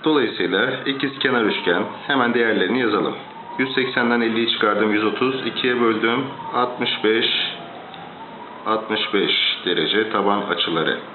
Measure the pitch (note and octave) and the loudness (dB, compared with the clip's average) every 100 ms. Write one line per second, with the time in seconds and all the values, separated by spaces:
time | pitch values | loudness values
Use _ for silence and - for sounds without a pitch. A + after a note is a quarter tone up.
0 | D#3 D3+ A2 - F2+ F#2+ B2+ C3 C#3 C#3 | 2 2 2 0 0 2 0 -2 -4 -2
1 | C#3 - C#3 B2 G#2 - - F2 G#2+ - | -4 -2 0 2 2 2 0 0 0 -8
2 | - C#3 B2 A#2+ A2+ G2+ F#2 B2 A#2 G2+ | -2 2 2 4 2 2 2 2 2 2
3 | D2 - - - - - C3 C3+ B2+ B2+ | 0 -4 -12 -14 -10 -4 0 0 0 2
4 | A#2+ A#2+ A2+ A2+ A2+ - G#2+ G#2 G#2+ G#2 | 2 2 2 2 0 2 2 4 2 2
5 | G#2+ G2 C3 C3+ A#2 - B2+ A#2+ A#2 A2 | 0 2 0 0 -4 -2 0 2 2 4
6 | A2+ A#2+ C3+ - - B2 B2 - A#2 - | 2 0 -2 -8 -4 -2 -2 -2 -2 2
7 | G#2+ A2+ A#2+ - - - - - - - | 2 4 2 0 -4 -6 -14 -14 -14 -14
8 | - - - - - - - G#2+ G#2+ G#2+ | -14 -14 -14 -14 -14 -8 -2 -2 -2 -4
9 | - G2+ D#2+ - - - - E2+ D2+ G2 | 0 2 2 2 0 -2 -2 0 2 0
10 | G#2+ G#2 G2 G2+ D#2 F2 - D#2+ D2+ B1 | 0 0 2 0 0 -2 0 0 0 -2
11 | - | -6